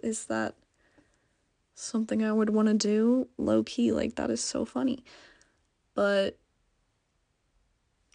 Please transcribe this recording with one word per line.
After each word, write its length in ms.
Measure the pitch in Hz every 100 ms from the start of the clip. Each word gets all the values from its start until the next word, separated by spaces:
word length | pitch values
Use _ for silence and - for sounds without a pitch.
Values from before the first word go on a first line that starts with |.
is 240 | 233 220 -
that 280 | 220 - - _ _ _ _ _ _ _ _ _ _ _
something 480 | - - 226 220 214
I 100 | 220
would 180 | 220 214
wanna 240 | 214 214
do? 540 | 214 208 214 233 254 - -
Low-key, 540 | - 220 220 - 233
like, 220 | - - -
that 140 | 240
is 100 | 233
so 240 | - -
funny. 400 | 233 247 262 - - - - _ _ _ _ _ _
But 440 | - 101 101 98 - _ _ _ _ _ _ _ _ _ _ _ _ _ _ _ _ _